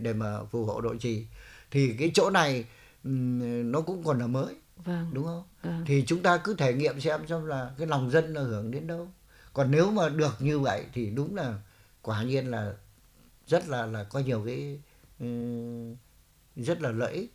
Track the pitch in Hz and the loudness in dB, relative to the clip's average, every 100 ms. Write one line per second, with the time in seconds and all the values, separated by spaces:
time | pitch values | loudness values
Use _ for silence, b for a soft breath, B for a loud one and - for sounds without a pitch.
0 | 117 110 107 107 107 120 107 113 113 117 | -2 0 -2 -4 -4 -2 -2 -2 -2 -2
1 | 123 110 110 B B B B 143 135 113 | -2 -2 -6 B B B B 2 4 2
2 | 160 170 202 190 151 127 110 B B B | 2 4 6 4 4 2 -4 B B B
3 | - 131 127 123 120 120 120 139 160 185 | -2 0 0 0 0 -2 0 0 0 -2
4 | 160 131 117 127 165 - - - 175 175 | 0 2 2 0 -2 -6 -18 -12 -4 -4
5 | 170 - 160 170 185 - 170 165 160 139 | -2 -4 -4 -6 -10 -10 -6 -4 2 2
6 | 131 170 185 175 190 214 135 127 151 139 | 4 2 4 4 2 2 2 4 0 0
7 | 147 156 156 165 156 135 123 135 160 143 | 0 0 -2 -4 -4 -4 -6 -6 0 0
8 | 127 156 160 151 131 107 113 139 160 170 | 4 4 4 -2 -2 -2 -4 -6 -6 -8
9 | 175 - _ b b - 131 151 190 214 | -8 -16 _ b b 0 4 6 6 4
10 | 156 151 151 107 139 147 135 98 - 127 | 2 2 0 2 0 2 2 0 -4 -4
11 | 107 117 156 196 135 104 - b b b | -4 -2 -4 -2 -4 -6 -10 b b b
12 | - 107 120 135 131 113 104 101 - - | -4 -2 0 0 -2 -4 -4 -8 -16 -20
13 | _ - - - - 165 175 123 113 110 | _ -20 -20 -12 0 2 2 -4 -2 -4
14 | 101 139 131 113 107 131 143 143 - b | -4 -2 0 0 -2 -6 -6 -10 -14 b
15 | b - 120 120 120 117 120 117 117 117 | b -10 -6 -4 -4 -6 -6 -10 -10 -14
16 | _ _ _ _ _ - 120 170 139 113 | _ _ _ _ _ -8 -4 -2 -2 -2
17 | 120 165 233 | -2 -4 -8